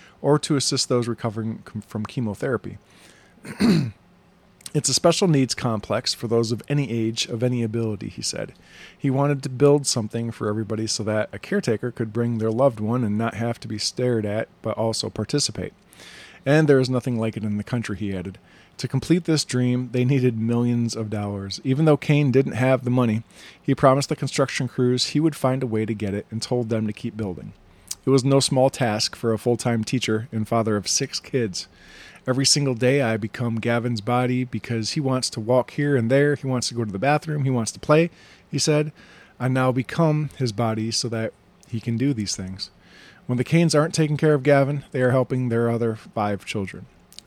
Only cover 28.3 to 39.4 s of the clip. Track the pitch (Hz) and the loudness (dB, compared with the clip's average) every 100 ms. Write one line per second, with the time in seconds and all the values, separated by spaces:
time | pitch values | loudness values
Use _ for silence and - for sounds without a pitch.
28.3 | 135 - 131 135 - 120 104 - - 117 | 4 4 4 2 2 0 0 -2 -2 -2
29.3 | 110 123 117 123 117 107 127 - 110 117 | 0 0 0 0 -2 0 -2 0 -2 -2
30.3 | 110 107 117 110 104 - - 135 - - | -6 0 0 2 0 -2 -4 -4 -8 -4
31.3 | 135 110 87 - - - - - - - | -2 -2 -6 -12 -18 -20 -20 -20 -8 -4
32.3 | 127 135 147 139 117 123 143 120 110 107 | 0 2 2 2 2 2 4 2 0 -4
33.3 | - 117 113 117 120 120 113 107 123 123 | -4 -4 -2 0 0 0 -2 0 0 2
34.3 | 127 123 110 - 117 107 160 135 127 - | 0 -2 -6 -4 -4 -4 -2 -2 -2 -2
35.3 | - 107 127 - - 147 135 113 135 147 | -4 2 2 2 -2 2 2 4 4 4
36.3 | 143 135 127 - 120 107 95 131 147 156 | 0 -2 -2 -2 -4 -4 -2 0 0 0
37.3 | 151 135 123 110 - - 156 170 - - | -2 0 0 -2 -4 2 4 4 -4 -20
38.3 | - _ 143 - 151 151 - - - - | -20 _ -2 2 2 0 -8 -20 -20 -20
39.3 | - | -4